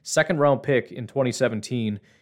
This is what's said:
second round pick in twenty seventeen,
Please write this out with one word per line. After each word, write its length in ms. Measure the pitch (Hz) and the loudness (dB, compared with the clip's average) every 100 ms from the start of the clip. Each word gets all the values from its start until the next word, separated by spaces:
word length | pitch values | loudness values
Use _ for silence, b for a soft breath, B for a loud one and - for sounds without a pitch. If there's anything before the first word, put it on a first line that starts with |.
second 360 | - - 156 170 | -4 0 0 4
round 240 | 143 135 | 4 4
pick 280 | - 127 - | 2 0 0
in 160 | - 113 | -10 -8
twenty 260 | 139 127 | -2 0
seventeen, 680 | 113 123 110 - 127 110 104 b b | 2 0 0 -4 -4 -2 -4 b b